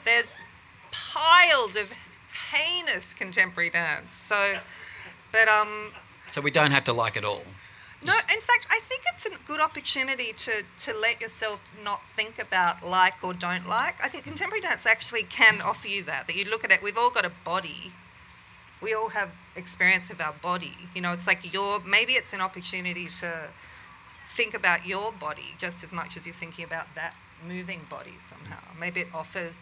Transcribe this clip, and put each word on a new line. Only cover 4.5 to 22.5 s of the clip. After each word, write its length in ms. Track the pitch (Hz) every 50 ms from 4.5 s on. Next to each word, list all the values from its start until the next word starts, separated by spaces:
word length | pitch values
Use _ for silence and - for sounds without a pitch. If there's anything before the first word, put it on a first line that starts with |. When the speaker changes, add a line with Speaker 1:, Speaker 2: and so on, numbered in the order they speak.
| 196 185 - - - - - - - - - - - - - -
Speaker 1:
but, 160 | - 220 220 214
um, 440 | 214 214 214 208 214 214 214 214 - - - - - - - -
Speaker 2:
So 100 | - 151
we 100 | 143 147
don't 200 | 147 165 151 147
have 140 | 139 135 135
to 80 | 131
like 240 | 117 117 113 110 104
it 80 | 110 101
all. 180 | 104 101 - - 92 95 - - - - - - - - - -
Speaker 1:
No, 80 | 339
Speaker 2:
Just 200 | 392 440 - -
Speaker 1:
in 80 | 370 440
fact, 280 | - - 480 466 - -
I 80 | 403 453 440
think 180 | - 523 508 - 719 679
it's 120 | - -
a 40 | 427 381 - -
good 140 | - 302 311
opportunity 720 | 311 311 - 294 - - - 285 262 269 269 247 247 226 214 -
to, 240 | - 240 220 208 190 - - - -
to 100 | 233 226 214
let 220 | 214 233 233 226
yourself 400 | 226 226 - - 220 214 208 196 - - - 214
not 180 | 208 208 202 - - -
think 300 | - - 214 220 220 -
about 460 | 208 - 196 185 175 170 165 170 170
like 360 | 175 180 185 185 190 190 - -
or 100 | 180 180
don't 320 | 180 180 175 180 180 180 180
like. 340 | 214 233 269 349 - -
I 60 | - 269
think 160 | - 294 -
contemporary 360 | - - - - 370 440 427
dance 240 | 370 330 240 - -
actually 380 | 226 220 220 - - - 226 208
can 360 | - - - 226 220 214 202
offer 280 | - 196 214 - - 208
you 160 | 196 196 175
that, 220 | 147 156 135 - -
that 80 | 165
you 80 | 185 202
look 200 | 208 220 220 226
at 60 | 214
it, 80 | 190 180
we've 140 | 196 208 202
all 140 | 233 240 240
got 160 | 247 233 190
a 60 | 175 180 - -
body. 480 | 165 175 190 185 156 143 - - 180 175 - - - - - - - - - - - - - - - - -
We 140 | - 214 220
all 140 | 220 226 220
have 220 | - 214 196 175 170 - - - -
experience 540 | 185 180 - - - 185 185 190 185 180 -
of 100 | - 147
our 120 | 160 156 151 -
body. 360 | - 175 180 180 170 139 - - 180 175 -
You 60 | 185
know, 100 | 180 175
it's 140 | 175 175 175
like 260 | 196 185 180 - 175
your, 280 | 185 190 202 202 208 208
maybe 320 | 170 185 196 214 233 254
it's 200 | 262 240 - -
an 80 | 208 190
opportunity 680 | 185 190